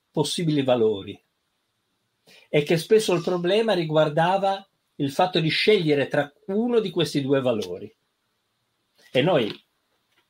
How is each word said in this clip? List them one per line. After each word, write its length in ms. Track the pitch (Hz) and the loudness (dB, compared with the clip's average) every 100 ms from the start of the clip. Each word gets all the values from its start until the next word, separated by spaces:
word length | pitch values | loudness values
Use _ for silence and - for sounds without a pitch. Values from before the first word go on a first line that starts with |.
| _ | _
possibili 520 | 160 147 - 165 151 | -4 -4 -2 -2 0
valori 580 | 127 123 110 98 95 90 _ _ _ _ _ _ _ _ _ _ _ - _ | 2 2 2 0 -8 -16 _ _ _ _ _ _ _ _ _ _ _ -20 _
e 140 | 151 | -2
che 140 | 147 165 | 2 -2
spesso 360 | - 220 214 | 2 2 4
il 80 | 170 | 0
problema 520 | 170 180 175 208 220 | 0 -2 0 0 0
riguardava 920 | 180 156 156 151 147 175 190 196 196 - _ _ - | -2 0 0 2 2 0 2 0 -4 -8 _ _ -6
il 160 | 139 | -6
fatto 280 | - 185 180 | 0 0 2
di 100 | 156 | -2
scegliere 580 | - - 208 156 143 123 | 0 2 2 2 0 0
tra 240 | 147 139 _ - | -2 -4 _ -6
uno 320 | 202 240 233 | -4 0 0
di 100 | 190 | 0
questi 320 | 175 147 143 | -2 -2 -2
due 200 | 131 139 | 0 0
valori. 520 | 127 110 92 92 104 _ _ _ _ _ _ _ _ _ _ _ _ | 0 -2 -4 -10 -14 _ _ _ _ _ _ _ _ _ _ _ _
E 100 | 135 | 0
noi 300 | 160 156 104 - _ _ _ _ _ _ | 2 2 0 -6 _ _ _ _ _ _